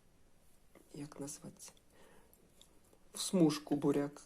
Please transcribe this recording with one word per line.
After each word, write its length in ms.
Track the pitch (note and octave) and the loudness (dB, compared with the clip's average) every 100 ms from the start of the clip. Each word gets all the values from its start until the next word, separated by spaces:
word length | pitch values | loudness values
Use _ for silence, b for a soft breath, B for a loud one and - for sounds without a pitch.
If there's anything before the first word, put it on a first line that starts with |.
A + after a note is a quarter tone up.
| - - - - - - - - - | -20 -20 -20 -20 -20 -20 -20 -20 -18
як 260 | D3+ D3 - | -12 -12 -10
назвати? 440 | C#3 - - - - - - b b b b - - - - - - - - | -10 -10 -14 -16 -20 -20 -20 b b b b -20 -20 -20 -20 -20 -20 -20 -18
В 60 | - | -8
смужку 560 | - F#3 D#3+ D3 - D3 | -2 6 6 4 -2 0
буряк. 460 | D3 C#3+ C#3+ - | 2 2 0 -6